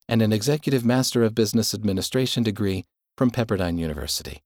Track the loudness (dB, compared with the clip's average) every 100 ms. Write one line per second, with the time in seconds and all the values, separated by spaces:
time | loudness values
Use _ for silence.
0 | -2 2 2 2 0 -2 0 0 2 2
1 | 2 2 2 2 2 2 0 -2 -2 -2
2 | -2 -2 0 0 0 0 -2 -2 -6 _
3 | _ -2 0 0 0 0 0 -2 -2 -4
4 | -6 -6 -8 -14